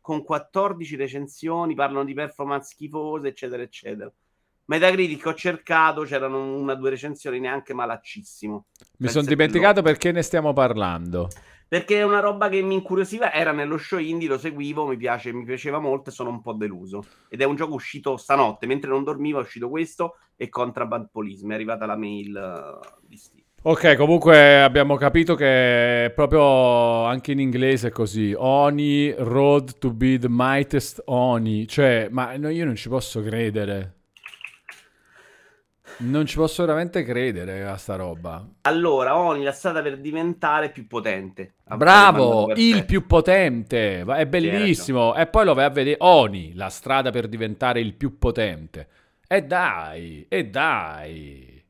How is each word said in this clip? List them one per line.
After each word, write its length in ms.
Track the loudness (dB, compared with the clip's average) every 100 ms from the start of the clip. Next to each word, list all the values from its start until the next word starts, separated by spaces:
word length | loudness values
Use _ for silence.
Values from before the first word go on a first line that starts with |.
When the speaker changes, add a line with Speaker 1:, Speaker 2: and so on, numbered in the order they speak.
Speaker 1:
con 240 | -6 -8
quattordici 720 | -4 -6 -4 -4 -4 -4 -12 -8
recensioni, 760 | -8 -8 -14 -12 -6 -4 -4
parlano 300 | -2 -2 -2 -6
di 80 |
performance 560 | -8 -12 -10 -8 -8 -10
schifose, 560 | -18 -14 -10 -8 -8 -8
eccetera, 340 | -10 -12 -12
eccetera. 480 | -14 -16 -16 -14 -16 _ _ _ _ _
Metacritic 640 | -6 2 2 2 -2 -2 -8
ho 80 |
cercato, 720 | -6 -6 -6 -2 2 2 0
c'erano 520 | -4 -4 -4 -6 -6 -6
una 160 | -6
o 40 | -4
due 120 | -4
recensioni 500 | -4 -10 -12 -8 -8
neanche 360 | -6 -8 -8
malaccissimo. 920 | -8 -6 -8 -12 -20 -20 -14 -12 -12 _ _
Speaker 2:
Mi 80 | _ _
Speaker 1:
Penso 160 | -2 -2
Speaker 2:
sono 80 | 0
Speaker 1:
è 20 |
Speaker 2:
dimenticato 540 | 2 2 4 4 4
Speaker 1:
quello. 60 | 4
Speaker 2:
perché 220 | 2 0
ne 120 | -2
stiamo 320 | -2 0 0
parlando. 760 | 2 2 0 -4 -4 -6 -6 -6 -10 -20 _ _
Speaker 1:
Perché 240 | -6 0 0
è 20 |
una 180 | 2 2
roba 300 | 0 0 -2
che 100 | 0
mi 140 | -2
incuriosiva, 580 | -2 -2 -2 -2 -2 -2
era 180 | 0 0
nello 280 | -2 -4 -6
show 200 | -6 -6
indie, 300 | -4 -4 -4
lo 80 | -4
seguivo, 500 | -6 -8 -8 -6 -4
mi 120 | -4
piace, 340 | -4 -4 -6
mi 100 | -12
piaceva 360 | -10 -10 -6 -4
molto 320 | -4 -4 -6
e 20 |
sono 160 | -12 -10
un 140 | -10
po' 100 | -10
deluso. 500 | -8 -8 -10 -14 -14 -16 _ _
Ed 100 | -2
è 40 |
un 100 | -2 -2
gioco 160 | -6
uscito 460 | -8 -10 -10 -6 -6
stanotte, 480 | -2 2 2 -2 -6
mentre 240 | -4 -2
non 140 | -4
dormivo 340 | -4 -6 -4 -6
è 20 |
uscito 300 | -8 -10 -8
questo 460 | -6 -8 -6 -8 -8 _ _
e 140 | -10
Contraband 580 | -6 -6 -4 -6 -6 -8
Police, 360 | -10 -10 -10 -10
mi 60 |
è 20 |
arrivata 320 | -8 -6 -8 -6
la 100 | -6
mail, 400 | -8 -10 -12 -12
eh, 520 | -12 -12 -14 -18 -20 _
di 160 | _ -20
Steam. 260 | _ _ _ _
Speaker 2:
Ok, 340 | 0 4 6 6
comunque 680 | 6 4 8 10 12 10
abbiamo 340 | 8 6 2 2
capito 380 | 2 2 2
che 680 | 2 4 4 4 4 2 2 0
è 40 |
proprio 920 | 0 2 6 6 6 6 6 4 2 0
anche 260 | -2 -2
in 60 | -2
inglese 480 | 0 0 2 2 -2
è 20 |
così. 440 | -4 -4 -2 -2 0
Oni, 800 | 2 4 4 2 0 0 0 -2
road 640 | -2 2 4 4 0 -6
to 120 | -4
be 260 | 0 2 2
the 100 | 2
mightiest 720 | 0 2 0 0 -2 -4 -14 -4
Oni. 600 | 0 2 0 0 -2 -4
Cioè, 420 | 2 2 2 0
ma 260 | -6 -6 -6
no, 140 | -6
io 160 | -4 -4
non 100 | -6
ci 140 | -6
posso 320 | -6 -6 -8
credere. 720 | -6 -4 -2 -2 -4 -6 -8 _ _ _ -20 -20 -20 _ -20 -20 _ _ _ _ _ _ _ _ _ _ -20
Non 320 | -10 -2 -2 -2
ci 100 | 0
posso 280 | -2 0
veramente 400 | 0 0 -2 -4
credere 600 | -4 -2 -2 -4 -8 -8
a 120 | -8 -10
sta 200 | -8 -8
roba. 480 | -8 -10 -12 -14 -16 _
Speaker 1:
Allora, 540 | -2 0 0 2 2 2
Oni, 260 | 0 0
la 80 | -4
strada 300 | -4 -4 -4
per 160 | -6 -8
diventare 720 | -10 -6 -6 -4 -2 -2 -2
più 160 | -8 -10
potente. 680 | -8 -6 -6 -8 -16 -18 _
Ah, 120 | _ 2
Speaker 2:
Bravo, 720 | 8 10 10 6 4 4 2
Speaker 1:
perfetto. 200 | 4 4 4
Speaker 2:
il 80 | 2
più 200 | -2 4
potente. 960 | 4 6 4 2 -2 -4 -2 0 -2
Va-, 120 | -4
è 20 | -2
Speaker 1:
Sì, 60 |
hai 40 | 0
Speaker 2:
bellissimo. 760 | 0 0 0 0 0 0 2 2
Speaker 1:
ragione. 140 | 2
Speaker 2:
E 40 | 2
poi 180 | 4
lo 100 | 4
vai 100 | 4 2
a 40 |
vedere, 260 | 2 0 4
Oni, 540 | 8 8 6 -2 -10
la 160 | -10 -10
strada 400 | -10 -2 0 0
per 180 | -2 -6
diventare 520 | -6 -8 -2 -2 0
il 140 | -4
più 240 | -4 -8 -2
potente. 720 | -2 0 -4 -4 -14 -18 -20 _ _ _ _
E 140 | -2
dai, 800 | 0 -2 -2 -4 -8 -12 -14 -16 -6
e 180 | -4 -4
dai. 1160 | -2 -2 -2 -4 -12 -14 -16 -18 -20 -20 -20